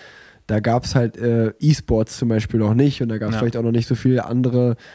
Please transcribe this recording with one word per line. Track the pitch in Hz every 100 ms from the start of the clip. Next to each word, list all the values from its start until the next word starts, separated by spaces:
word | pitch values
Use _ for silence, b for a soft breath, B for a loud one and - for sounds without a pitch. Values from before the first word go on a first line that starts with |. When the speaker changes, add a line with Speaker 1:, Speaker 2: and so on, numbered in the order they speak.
| B B B B -
Speaker 1:
da | 107
gab's | 113 120 -
halt, | 135 117 -
äh, | 117 117 110 -
E-Sports | 156 151 - 113 107 -
zum | 117
Beispiel | 110 107 113
noch | 107
nicht | 113 143 -
und | 120
da | 107
gab's | 107
Speaker 2:
Ja. | 110
Speaker 1:
vielleicht | 120 117
auch |
noch | 117
nicht | 117 117
so |
viele | 123 127 123 -
andere. | 123 127 123 123 117 B